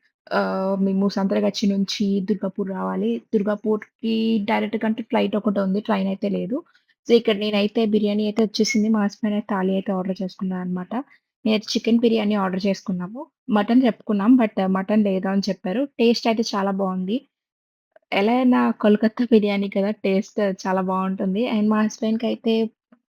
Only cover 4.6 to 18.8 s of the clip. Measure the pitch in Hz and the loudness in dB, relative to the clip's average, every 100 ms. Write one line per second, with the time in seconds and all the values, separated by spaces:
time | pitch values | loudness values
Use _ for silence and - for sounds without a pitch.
4.6 | 214 214 220 220 226 220 202 208 220 202 | -2 -2 -2 -4 -2 -2 0 0 -2 0
5.6 | 196 190 214 202 190 196 202 190 180 262 | 0 -2 -2 -2 -2 -4 -4 -4 -4 -6
6.6 | - _ _ _ - 233 233 202 214 208 | -8 _ _ _ 2 4 4 0 0 0
7.6 | 208 240 220 208 208 208 214 208 214 - | 0 0 2 2 2 0 0 0 0 0
8.6 | 208 220 214 220 202 - 214 208 208 202 | 0 2 2 2 0 -2 -4 -2 -2 -2
9.6 | 185 190 196 190 185 185 190 - 190 185 | 0 -2 -2 -4 -4 -4 -8 -6 -6 -6
10.6 | 180 180 180 226 285 _ _ _ 220 214 | -4 -6 -6 -8 -10 _ _ _ -2 -2
11.6 | 214 226 233 233 240 226 208 208 190 185 | -2 -4 0 2 2 2 0 0 0 -2
12.6 | 196 190 - 180 180 233 311 _ - 208 | -2 -2 -4 -6 -6 -10 -16 _ -2 0
13.6 | 208 240 254 - - 208 196 254 220 - | 2 4 4 2 -2 0 6 6 4 0
14.6 | 190 190 190 214 208 185 190 196 196 185 | 0 0 2 2 2 0 0 0 -2 -4
15.6 | 190 190 277 - 233 233 240 220 226 214 | -4 -4 -4 2 2 2 0 0 -2 -2
16.6 | 196 196 196 185 185 240 - _ _ _ | -2 -2 -2 -2 -4 -4 -6 _ _ _
17.6 | _ _ _ _ _ 190 202 247 254 247 | _ _ _ _ _ 0 2 2 4 4
18.6 | 240 - | 2 2